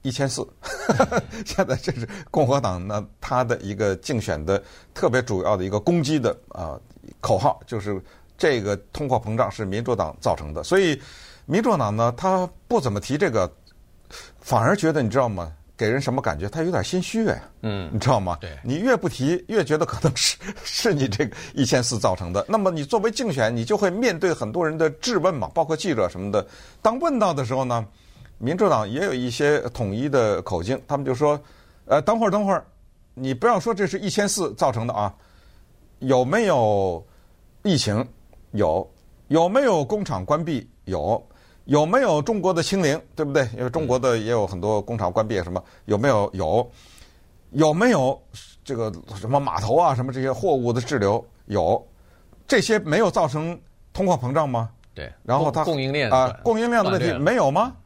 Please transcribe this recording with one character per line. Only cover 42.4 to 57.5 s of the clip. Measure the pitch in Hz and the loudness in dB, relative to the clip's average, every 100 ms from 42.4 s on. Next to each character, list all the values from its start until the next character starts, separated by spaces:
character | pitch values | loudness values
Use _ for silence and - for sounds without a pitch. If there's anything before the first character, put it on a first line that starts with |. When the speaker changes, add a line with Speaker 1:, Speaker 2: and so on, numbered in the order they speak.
Speaker 1:
国 | 180 | 0
的 | 170 | 0
清 | 160 196 | 0 0
零？ | 156 156 - - | 2 0 -6 -6
对 | 151 | 0
不 | |
对？ | 143 123 110 | 0 0 -2
因 | |
为 | 123 | -4
中 | 160 147 | -2 0
国 | 127 | 2
的 | 127 117 | 2 0
也 | 107 | 0
有 | 117 101 | 0 0
很 | 92 | -2
多 | 98 107 | 0 0
工 | 101 117 | -2 -2
厂 | 90 | 0
关 | 90 110 | 0 0
闭 | 104 | -2
什 | 85 | -2
么， | 90 - - - | -6 -8 -20 -2
有 | 104 | 0
没 | 139 | 4
有？ | 113 101 | 2 0
有。 | 92 80 104 123 - - - - _ - _ - | -2 0 0 -2 -10 -20 -20 -20 _ -20 _ -10
有 | 131 156 | 2 2
没 | 156 240 | 4 4
有 | 185 131 135 - - - - - | 4 2 -2 -10 -20 -20 -20 -8
这 | 123 | -4
个 | 110 85 - 101 | -4 -6 -14 -12
什 | 110 | -2
么 | 139 | 0
码 | 139 80 | 0 -2
头 | 107 139 | 2 4
啊， | 175 123 | 4 2
什 | 127 | -2
么 | |
这 | 131 | -4
些 | 135 | -2
货 | 123 196 139 | 0 0 2
物 | 120 | 2
的 | 120 | -2
滞 | 120 139 | 0 0
留？ | 98 110 - - - | 2 0 -4 -20 -4
有。 | 101 82 104 - - - _ - - - | 0 2 0 -2 -20 -20 _ -20 -20 0
这 | 247 | 0
些 | - 214 | 2 0
没 | 165 160 | 2 2
有 | 214 | 2
造 | 214 160 | 2 -2
成 | 147 160 175 - _ - | -2 -6 -10 -16 _ -16
通 | - 190 | -2 0
货 | |
膨 | 175 123 | 0 0
胀 | 143 147 | 0 0
吗？” | 120 117 - - | 0 -4 -10 -20
Speaker 2:
对。 | - 67 - | -14 -14 -14
Speaker 1:
然 | - 131 | 0 2
后 | 151 | 2
他， | 151 | 0
Speaker 2:
供-， | 156 151 | 0 0
供 | |
应 | 131 | 0
链 | 143 131 | 0 2
Speaker 1:
啊， | 127 131 120 | 4 2 0
供 | 240 220 | -2 0
应 | 240 | 2
链 | 240 | 2
的 | 196 | 2
问 | 185 | 2
题 | 165 | 0
Speaker 2:
断 | |
裂 | |
了。 | - | 0
Speaker 1:
没 | 151 240 | 2 2
有 | |
吗？ | 147 | 2